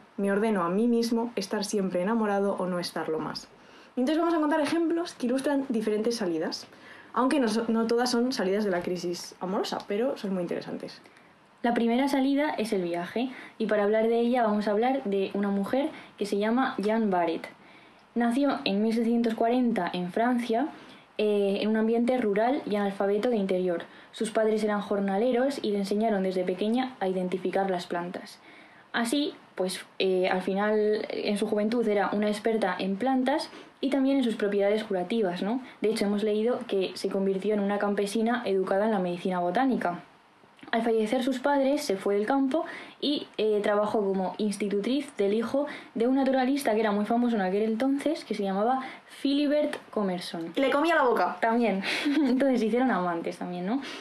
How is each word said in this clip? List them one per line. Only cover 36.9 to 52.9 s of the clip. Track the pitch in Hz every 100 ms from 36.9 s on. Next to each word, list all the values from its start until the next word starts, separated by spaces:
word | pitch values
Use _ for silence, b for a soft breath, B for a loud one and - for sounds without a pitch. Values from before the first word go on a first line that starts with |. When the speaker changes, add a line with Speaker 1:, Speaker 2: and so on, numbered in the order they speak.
Speaker 2:
se | - 190
convirtió | 196 196 190 202
en | 208
una | 202 202
campesina | 208 202 202 226 226 240 202
educada | 190 185 190 220
en |
la | 202
medicina | 180 175 190 180
botánica. | 175 180 269 220 175 175 - - _ _ - - -
Al | 233
fallecer | 233 226 214 254
sus | 247 254
padres, | 285 285 269 285
se | 285 190
fue | 202
del | 202 208
campo | 277 269 311 - B B B
y, | 277 294 - -
eh, | 214 208
trabajó | 214 208 208 220 196
como | 190 185 -
institutriz | 214 196 208 202 202 277 - -
del | 196
hijo | 220 233 277 294 B B -
de | 233
un |
naturalista | 269 269 262 254 277 240
que | 214
era | 220
muy | 202 208
famoso | 240 240
en | 226
aquel | 185 202
entonces, | 220 220 269 277 294 330
que | - 208
se |
llamaba | 196 190 220 262 254 B B -
Philibert | 277 285 294 294 294 - -
Commerson. | 220 196 180 - 175 165
Speaker 1:
Le | - 269
comía | 285 320
la | 320
boca. | 254 202 175 -
Speaker 2:
También. | 226 233 226 190 196 B
<laughs> | 294 285
Entonces | 269 254 277 247
se | 214
hicieron | 240 254